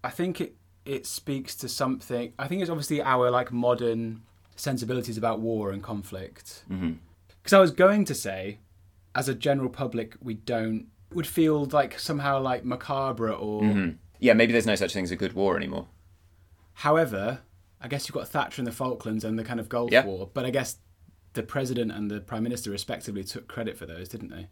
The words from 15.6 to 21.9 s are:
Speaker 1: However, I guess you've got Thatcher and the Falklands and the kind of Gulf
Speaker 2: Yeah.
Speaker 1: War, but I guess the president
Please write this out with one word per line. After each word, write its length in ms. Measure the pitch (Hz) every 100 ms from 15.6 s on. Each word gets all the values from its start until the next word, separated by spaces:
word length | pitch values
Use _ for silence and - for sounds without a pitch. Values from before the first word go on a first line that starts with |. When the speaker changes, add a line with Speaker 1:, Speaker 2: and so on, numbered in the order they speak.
| 80 82 - - _ _ _ _ _ _ _
Speaker 1:
However, 680 | - 147 156 156 101 104 131 - _ _ _
I 60 | 123
guess 200 | 143 -
you've 60 | 147
got 120 | -
Thatcher 320 | 123 - -
and 60 | 120
the 40 |
Falklands 520 | 117 127 120 113 107
and 140 | 110 113
the 60 |
kind 160 | 113 120
of 100 | 110
Gulf 220 | 120 120
Speaker 2:
Yeah. 140 | 113 104
Speaker 1:
War, 240 | 92 98
but 120 | - 123
I 40 |
guess 280 | 131 127 - _ _ - _ _
the 100 | -
president 480 | - 143 131 120 113